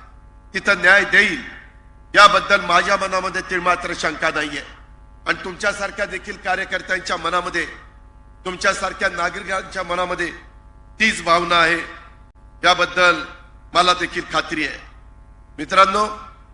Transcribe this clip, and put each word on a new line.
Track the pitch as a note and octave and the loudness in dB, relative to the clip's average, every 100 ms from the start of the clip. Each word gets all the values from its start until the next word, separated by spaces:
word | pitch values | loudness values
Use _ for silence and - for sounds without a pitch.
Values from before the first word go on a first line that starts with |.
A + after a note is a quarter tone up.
| - - - - - | -20 -20 -20 -20 -12
तिथं | F#3+ G#3 F#3+ | -4 0 4
न्याय | F3 G3 F3+ | 6 6 6
देईल, | F#3 G#3 D3 - - - - - - - F3+ | 2 2 -2 -10 -18 -20 -20 -20 -20 0 6
याबद्दल | G3+ F#3+ - G3+ | 8 6 2 2
माझ्या | F3 F3 F#3+ G3 | 4 2 2 0
मनामध्ये | F#3+ F#3 F#3 F3+ | 0 -2 -4 -6
तिळमात्र | F3+ F#3 F3+ F3 F3 E3+ | -4 -2 0 0 -2 -4
शंका | E3+ D3+ D#3+ D3+ | -4 -2 -2 -2
नाहीये. | D3+ C#3+ - - - - - - - | -4 -8 -12 -18 -20 -20 -20 -8 -6
आणि | E3+ | -6
तुमच्यासारख्या | F#3+ E3 G#3 G3 G3 G#3 G3+ | -8 -6 -6 -4 -8 -8 -8
देखील | F3+ F#3+ G3 | -8 -12 -10
कार्यकर्त्यांच्या | G3 F3+ F#3 F#3 F3+ F#3 F3+ F3+ | -6 -4 -4 -8 -4 -6 -4 -4
मनामध्ये, | E3 F3 F3 E3+ D3+ - - - - - - - F#3 | -2 -2 -2 -4 -6 -10 -20 -20 -20 -20 -20 -12 -10
तुमच्यासारख्या | F3+ G3+ F#3+ F#3+ - G3 | -2 -2 -2 -6 -4 -4
नागरिकांच्या | F3 F3 F#3 F#3+ F#3+ G3 G3 | -2 -4 -4 -6 -6 -6 -8
मनामध्ये | F3 F3 F3+ F3 E3 - - - - - - - | -4 -4 -4 -4 -6 -8 -18 -20 -20 -20 -18 0
तीच | A3 F#3+ | 0 2
भावना | E3 F3 E3+ E3+ | 2 2 4 4
आहे, | E3 E3 D3+ - - - - - - - | 4 2 -4 -14 -20 -20 -20 -20 -20 0
याबद्दल | E3+ F3 F3 F#3 F3+ E3 F#2+ - - - - | 2 4 2 4 4 4 -4 -16 -20 -20 -2
मला | E3 F3+ | 2 2
देखील | F3 E3 F3+ D3+ | 2 -2 -6 -4
खात्री | D#3+ - D#3+ C#3+ | -4 -2 -4 -4
आहे. | - - - - - - - - - | -8 -16 -20 -20 -20 -20 -20 -18 -12
मित्रांनो, | D3+ F#3 G3 G#3 - - - - - | 0 4 4 4 -2 -6 -16 -20 -20